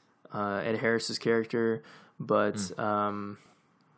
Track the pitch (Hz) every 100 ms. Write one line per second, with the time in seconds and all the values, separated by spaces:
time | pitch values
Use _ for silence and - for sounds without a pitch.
0 | _ _ - 110 104 98 82 110 113 113
1 | - 117 117 117 113 120 113 113 - -
2 | - - 110 107 104 104 95 - 110 104
3 | 104 104 101 104 - _ _ _ _